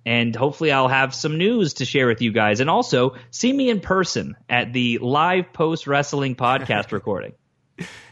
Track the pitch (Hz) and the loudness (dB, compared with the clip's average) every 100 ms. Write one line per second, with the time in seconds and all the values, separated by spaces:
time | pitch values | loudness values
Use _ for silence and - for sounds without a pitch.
0 | 113 117 120 110 139 - 156 135 131 131 | -2 0 0 0 -2 0 2 2 4 2
1 | 135 - 160 156 190 240 165 - 131 143 | 0 -2 -4 0 0 2 0 -2 -2 2
2 | 127 107 120 110 107 104 143 202 247 131 | 2 2 0 2 2 2 2 0 2 2
3 | 127 - - - 240 277 262 220 - 190 | 0 -2 -12 -2 0 2 2 0 0 0
4 | 175 117 78 - - 123 107 127 120 117 | 0 -4 -6 -12 -2 -2 0 0 0 0
5 | 123 143 170 185 180 - 160 160 139 143 | 0 0 2 0 -2 -2 -2 -2 0 0
6 | 143 143 135 123 123 135 135 104 98 104 | 0 -2 -4 -2 0 0 0 -2 -2 -6
7 | 113 92 52 - _ _ _ - - - | -4 -6 -8 -16 _ _ _ -16 -16 -16
8 | - | -20